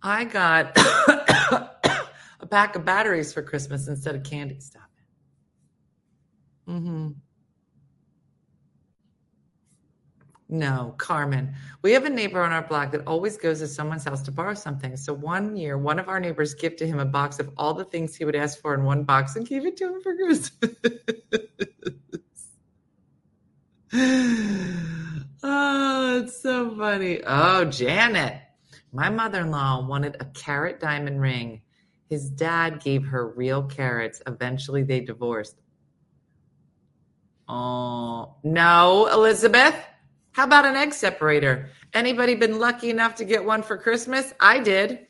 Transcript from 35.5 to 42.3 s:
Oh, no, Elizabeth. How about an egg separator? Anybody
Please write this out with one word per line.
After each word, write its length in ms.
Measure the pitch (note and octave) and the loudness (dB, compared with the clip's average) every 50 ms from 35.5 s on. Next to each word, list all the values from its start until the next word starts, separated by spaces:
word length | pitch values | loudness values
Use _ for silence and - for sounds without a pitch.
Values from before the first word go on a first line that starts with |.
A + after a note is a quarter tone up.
| - _ _ _ _ _ _ _ _ _ _ _ _ _ _ _ _ _ _ _ _ _ _ _ _ _ _ _ _ _ _ _ _ _ _ _ _ _ _ - | -14 _ _ _ _ _ _ _ _ _ _ _ _ _ _ _ _ _ _ _ _ _ _ _ _ _ _ _ _ _ _ _ _ _ _ _ _ _ _ -12
Oh, 880 | A#2+ B2 B2 B2 B2 B2 B2 B2 A#2+ A#2+ A#2+ A#2+ A#2 A#2 A#2 - - _ - | -8 -6 -4 -4 -4 -4 -4 -4 -6 -6 -6 -6 -6 -8 -10 -12 -18 _ -4
no, 640 | D3+ D#3+ E3+ E3+ E3+ E3+ E3+ F3 F3+ F#3 G3 G3+ - - | 0 2 6 6 8 8 8 8 8 8 6 6 6 6
Elizabeth. 600 | A3 A3 A3 A3 A3 A3 A3+ G#3 A#3+ C4 D4+ D4+ - - - - _ _ _ _ _ _ _ | 6 6 6 6 6 4 6 8 8 8 8 6 2 -10 -16 -20 _ _ _ _ _ _ _
How 140 | _ - C4+ | _ 0 4
about 200 | B3+ D4 D4 C#4 | 8 8 8 8
an 100 | C#4 C4 | 8 4
egg 180 | C4+ C#4+ D4+ D4 | 2 0 0 -2
separator? 760 | - - G3 F#3 - D3+ D3+ D3+ D3 C#3 C#3 B2+ B2+ - - - - - _ - | 0 0 -2 0 2 2 4 4 4 4 2 2 0 -2 -12 -18 -20 -20 _ -2
Anybody 420 | A3 A#3 B3 B3 A#3 B3 B3+ | 0 0 0 2 2 2 2